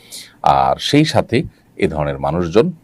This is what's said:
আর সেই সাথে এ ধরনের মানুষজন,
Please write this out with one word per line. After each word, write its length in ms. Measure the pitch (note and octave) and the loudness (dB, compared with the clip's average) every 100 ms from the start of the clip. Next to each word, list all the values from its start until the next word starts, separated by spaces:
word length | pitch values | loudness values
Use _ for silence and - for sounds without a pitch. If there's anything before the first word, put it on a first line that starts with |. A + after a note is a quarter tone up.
| - - - _ | -20 -20 -20 _
আর 340 | - C#2 C2 - | 0 2 2 0
সেই 260 | - C#3+ | 0 2
সাথে 380 | D#3 A2 - A#2 F3 _ _ - | 2 0 0 -2 -4 _ _ -4
এ 120 | F#2 | -4
ধরনের 300 | D#2 D2 C#2 | -2 -4 -4
মানুষজন, 540 | C#2 E2 F2 F2+ D#3+ D#3+ | -4 -2 0 2 2 -2